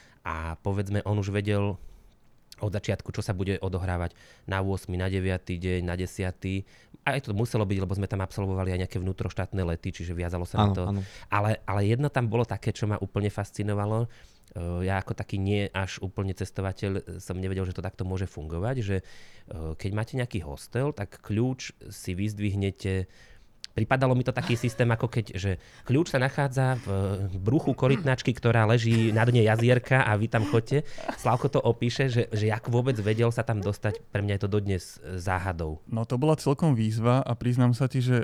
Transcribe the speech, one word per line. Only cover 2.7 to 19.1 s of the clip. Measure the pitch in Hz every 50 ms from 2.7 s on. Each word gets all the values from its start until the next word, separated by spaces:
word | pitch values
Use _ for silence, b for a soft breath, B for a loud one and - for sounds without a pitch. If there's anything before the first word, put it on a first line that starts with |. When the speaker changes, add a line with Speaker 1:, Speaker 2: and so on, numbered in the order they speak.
Speaker 1:
začiatku, | 90 104 - - 101 - - -
čo | 95 -
sa | 104 - 101
bude | 90 95 92 98 -
odohrávať | - 95 90 90 87 90 90 87 87 87 - B B B B B B -
na | 95 95 95
ôsmy, | 98 98 95 - - 90
na | 90 92 95
deviaty | 95 95 92 95 92 90 - - 92 85
deň, | 87 92 90 90 87
na | 87 87 90
desiaty. | 92 87 - - 95 92 87 - - 95 95 98 95 b b b b b b - _
A | - 135 135
aj | - -
to | 101
muselo | 101 120 120 - 117 107 95
byť, | 101 95
lebo | 98 90
sme | 98 95 98 -
tam | - 98 95
absolvovali | 92 - - 101 95 95 92 92 92
aj | 92 90
nejaké | 92 90 - 95
vnútroštátne | 92 95 95 - 90 92 - - 92 - - 98 92 85
lety, | 82 82 - 95
čiže | 87 - 87 85 87
viazalo | 85 87 87 90 87 90 90
sa | - 113 107
na | 101
Speaker 2:
Áno, | 98
Speaker 1:
to. | 92 90 92
Speaker 2:
áno. | 98 98 95 95 B B B B
Speaker 1:
Ale, | - 104 104 107 110 - - -
ale | 98 101 101
jedno | 101 117 123 147 143
tam | - 135 120 113
bolo | 101 117 120 -
také, | 95 101 - 120
čo | 104 - - 104
ma | 104
úplne | - 98 95 - 107 101 104
fascinovalo. | - - 98 - - - 104 104 104 101 101 104 110 113 120 117
E, | b b b b b b b b - 90 85 85 87 87 90 92
ja | 98 95 95
ako | -
taký | 95 - 101 - -
nie | 98 95 98 104 104 101 95
až | - 92 98 92 - -
úplne | 98 92 - - 98 95
cestovateľ, | 92 - 98 - - - 95 95 92 - - 98 95
e, | 98 - - 90 90
som | - - 92
nevedel, | 92 92 95 95 92 95 92
že | 92
to | - 85
takto | 95 - - 92 92
môže | 92 92 95
fungovať, | 90 - - 76 78 80 85 95 117 135 131
že, | 107 98 98 95
e, | B B